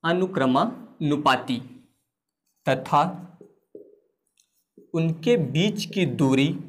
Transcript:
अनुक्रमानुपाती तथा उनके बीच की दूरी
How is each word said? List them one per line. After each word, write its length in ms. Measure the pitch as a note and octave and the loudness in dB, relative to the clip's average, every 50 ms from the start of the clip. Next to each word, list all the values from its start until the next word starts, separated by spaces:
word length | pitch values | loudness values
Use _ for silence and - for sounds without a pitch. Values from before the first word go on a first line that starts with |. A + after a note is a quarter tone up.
| - | 0
अनुक्रमानुपाती 1600 | E3 F3 F3+ F#3 F3+ - - C3+ C3 B2+ C3+ F3 A#3 - - - - - _ D#3+ D3 D3 D3+ D3 C#3+ C3 B2 - - B2+ A2+ - - - - - _ _ _ _ _ _ _ _ _ _ _ _ _ _ _ _ | 0 0 0 0 0 0 0 2 2 2 2 2 0 -4 -8 -16 -20 -12 _ -2 -2 -2 2 2 2 2 2 0 -4 -6 -6 -6 -12 -20 -20 -20 _ _ _ _ _ _ _ _ _ _ _ _ _ _ _ _
तथा 380 | - C3 C3 - - - D3 D3+ F#3 F#3 - - - - - - - _ _ _ _ _ - - - - _ _ _ _ _ _ _ _ _ _ _ _ _ _ _ _ - - _ - | -2 -2 -2 -2 0 2 2 2 2 -2 -10 -16 -18 -20 -20 -20 -20 _ _ _ _ _ -20 -20 -20 -20 _ _ _ _ _ _ _ _ _ _ _ _ _ _ _ _ -20 -20 _ -2
उनके 440 | E3 D#3+ E3 D#3+ - - - A#3+ G#3+ | 0 0 0 -2 -2 2 2 2 2
बीच 480 | D#3 B2 B2 D3+ F3+ G#3+ G#3+ - - - | 2 0 0 0 0 0 0 -4 -8 -6
की 180 | - G3+ F3+ D3 B2 | -2 0 0 0 0
दूरी 340 | A2+ C#3 C3+ C3 C3 C#3 D#3 D#3 - - | 0 2 2 4 2 2 0 -2 -4 -10